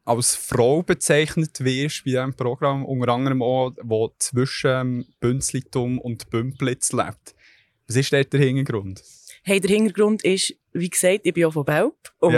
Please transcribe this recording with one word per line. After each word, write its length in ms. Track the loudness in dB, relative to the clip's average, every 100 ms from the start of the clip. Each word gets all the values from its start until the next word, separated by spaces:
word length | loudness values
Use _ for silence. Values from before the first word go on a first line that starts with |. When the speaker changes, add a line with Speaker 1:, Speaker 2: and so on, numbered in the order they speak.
| -2
Speaker 1:
als 300 | 0 0 -4
Frau 460 | -2 2 4 2
bezeichnet 800 | 0 -2 2 2 2 -2 -4 -2
wirst 400 | -2 0 -2 -4
bei 80 | -4
diesem 220 | -2 -2
Programm, 500 | -4 -4 -2 -2 0 -2
unter 280 | 0 2
anderem 280 | 2 2 0
auch, 280 | 2 0 0 -4
wo 280 | -2 0 0 -4
zwischen, 520 | -4 0 0 0 -2
ähm, 360 | 0 -2 -6 -8 _
Bünzlitum 800 | -2 -2 -2 -6 -6 -4 -2 -4
und 300 | -6 -10 -6
Bümplitz 600 | -4 -4 -4 -4 -2 -2
lebt. 420 | -2 -4 -8 -20 _ _ _ _ _ -4
Was 80 | -2
ist 160 | 2
dort 220 | 2 2
der 60 | 2
Hintergrund? 640 | 2 2 -2 -4 -6 -12 -18 -20 -20 -12
Speaker 2:
Hey, 160 | -2 0
der 80 | 2
Hintergrund 540 | 2 2 2 2 2 0
ist, 280 | 0 -2 -8 _
wie 160 | -6 -4
gesagt, 320 | 0 2 2
ich 100 | 0
bin 120 | 2 0
auch 80 |
von 100 | 0 0
Belp. 280 | 0 0 -2 -14 0
Speaker 1:
Ja, 60 | 2